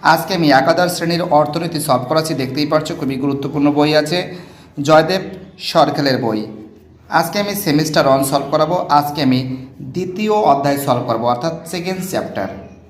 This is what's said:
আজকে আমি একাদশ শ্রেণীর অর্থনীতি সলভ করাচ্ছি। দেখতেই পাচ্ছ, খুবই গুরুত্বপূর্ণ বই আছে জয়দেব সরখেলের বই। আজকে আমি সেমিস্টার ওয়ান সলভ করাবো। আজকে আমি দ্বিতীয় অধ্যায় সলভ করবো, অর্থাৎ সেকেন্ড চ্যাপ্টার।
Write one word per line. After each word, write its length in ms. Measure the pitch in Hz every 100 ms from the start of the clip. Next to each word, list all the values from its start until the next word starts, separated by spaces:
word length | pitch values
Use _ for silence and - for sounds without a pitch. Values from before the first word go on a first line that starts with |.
আজকে 320 | 156 160 -
আমি 180 | 185 156
একাদশ 460 | 135 135 165 180 175
শ্রেণীর 240 | 170 170
অর্থনীতি 580 | 175 - - 170 165 156
সলভ 260 | 143 123 127
করাচ্ছি। 260 | 160 156
দেখতেই 320 | 139 127 131 151
পাচ্ছ, 260 | 156 156 170
খুবই 160 | 131 131
গুরুত্বপূর্ণ 560 | 139 139 139 147 143
বই 240 | 147 147 151
আছে 400 | 147 175 180 - - - - -
জয়দেব 400 | 143 156 170 190 - - - -
সরখেলের 600 | - 170 151 151 143 123
বই। 240 | 117 107 107 - - - - - -
আজকে 300 | 160 170 208
আমি 160 | 202 202
সেমিস্টার 520 | 170 147 156 170 139
ওয়ান 160 | 135
সলভ 200 | 135 143 135
করাবো। 240 | 151 156 180 185
আজকে 320 | 147 143 -
আমি 360 | 135 127 127 - - -
দ্বিতীয় 520 | 135 175 185 196 214
অধ্যায় 440 | 208 185 139 143 139
সলভ 260 | 143 123 120
করবো, 200 | 113 120
অর্থাৎ 400 | 120 165 160 -
সেকেন্ড 420 | 180 170 185 -
চ্যাপ্টার। 380 | 156 - - 95 - - -